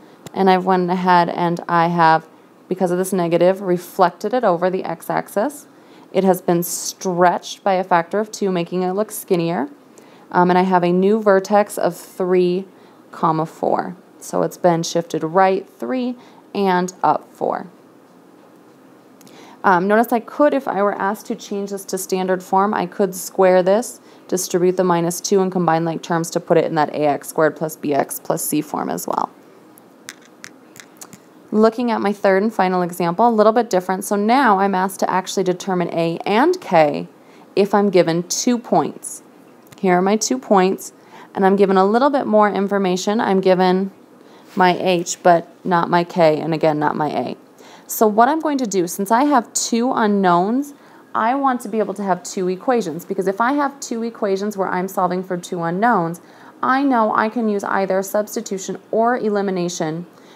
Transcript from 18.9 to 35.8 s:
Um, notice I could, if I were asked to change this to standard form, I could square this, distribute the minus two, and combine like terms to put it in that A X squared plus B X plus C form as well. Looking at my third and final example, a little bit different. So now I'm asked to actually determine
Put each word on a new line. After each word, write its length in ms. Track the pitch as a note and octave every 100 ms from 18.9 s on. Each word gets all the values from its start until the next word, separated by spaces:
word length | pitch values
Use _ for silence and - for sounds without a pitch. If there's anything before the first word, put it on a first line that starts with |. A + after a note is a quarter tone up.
| - - - - - - -
Um, 240 | - F3+ F#3+
notice 260 | G#3 A#3
I 60 | A#3
could, 340 | A3 - D4
if 140 | C#4 C4
I 160 | F#3
were 100 | G3+
asked 320 | - F#3+ G#3+ -
to 80 | G3+
change 360 | - G3+ G3+
this 140 | G3 G3
to 120 | F#3
standard 460 | F3+ F#3 F#3 F#3
form, 300 | F#3 F#3+ G3+
I 120 | - F3
could 300 | - G3+ F#3
square 480 | - - F#3+ F#3
this, 360 | F3+ G3+ A#3+ - - - -
distribute 500 | F#3 - F#3 F3+ F#3
the 60 |
minus 360 | F#3 E3+ E3+ F3
two, 220 | - G3
and 100 | F#3
combine 340 | F#3 E3+ D#3+ E3
like 180 | D#3
terms 260 | - E3+ E3
to 80 | E3+
put 180 | E3+ E3
it 80 | D#3
in 100 | D#3+
that 180 | D3+
A 140 | - D3
X 220 | C#3 -
squared 260 | - D#3 D3+
plus 200 | D#3+ D#3
B 180 | -
X 260 | C#3 - -
plus 240 | - E3
C 180 | - D3+
form 280 | D3+ - -
as 180 | E2 -
well. 240 | - - - - - - - - _ - - - - - - - - - - - - - - -
Looking 380 | G#3+ A3 A3 A#3+
at 120 | A3
my 120 | G3+
third 300 | G#3 G3+ F#3+
and 100 | G#3+
final 280 | A3 F#3 F#3
example, 460 | F3 F3 F3 E3+ A#3+
a 40 |
little 220 | A3 G#3
bit 160 | A3+ A#3
different. 340 | F3+ F3+ F#3
So 120 | G3 G3+
now 440 | G#3 B3 C4 G3
I'm 160 | G3 F#3+
asked 240 | F#3+ F#3
to 100 | -
actually 340 | F#3 F#3 -
determine 460 | F3+ F3+ - F3+